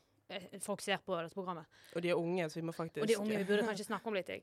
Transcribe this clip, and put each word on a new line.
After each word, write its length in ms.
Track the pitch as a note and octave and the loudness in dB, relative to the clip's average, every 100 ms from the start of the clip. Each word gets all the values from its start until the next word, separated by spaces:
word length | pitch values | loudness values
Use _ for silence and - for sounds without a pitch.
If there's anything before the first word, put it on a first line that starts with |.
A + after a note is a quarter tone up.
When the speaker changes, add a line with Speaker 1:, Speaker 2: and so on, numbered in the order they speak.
| _ _ - | _ _ -12
Speaker 1:
eh, 100 | F#3 F3+ G3 | -10 -10 -8
folk 220 | - G3+ | -4 -2
ser 160 | - F#3+ | 0 0
på 180 | - E3+ | 0 -2
dette 120 | E3 G3 | -2 -4
programmet.» 300 | F#3 E3+ - - - E3+ | -4 -6 -8 -18 -8 0
Speaker 2:
Og 60 | |
de 80 | E3+ | 4
er 60 | D#3 | 4
unge, 300 | E3+ F3+ D#3+ | 4 2 0
så 60 | E3 | -2
vi 60 | |
må 120 | E3 | -4
faktisk 280 | E3 E3 - | -2 -4 0
Speaker 1:
Og 40 | G#3+ | 2
de 60 | |
er 60 | G#3+ | 4
unge, 180 | G#3+ G#3 | 2 2
vi 60 | |
burde 200 | F#3+ G#3 A3+ | 4 4 2
kanskje 180 | G#3+ G#3+ | 0 -2
snakke 220 | G3+ A3+ | -4 -2
om 60 | G3+ | -2
litt 100 | F3 | -2
ting. 160 | F#2+ | -6